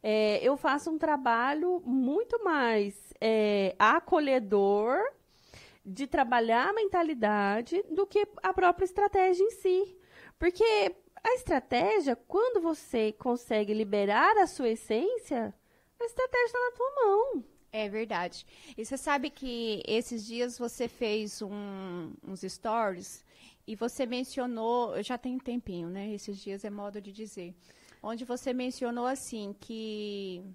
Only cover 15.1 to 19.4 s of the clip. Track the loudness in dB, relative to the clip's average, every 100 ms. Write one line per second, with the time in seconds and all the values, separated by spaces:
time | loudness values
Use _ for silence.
15.1 | -2 -4 -4 -4 -10 _ _ _ _ -8
16.1 | -2 0 2 0 0 -2 -2 -4 2 4
17.1 | 4 2 -2 -8 _ _ -6 -4 -6 -4
18.1 | -4 -4 -8 -20 -20 -18 -12 -10 -6 -2
19.1 | -2 -2 -8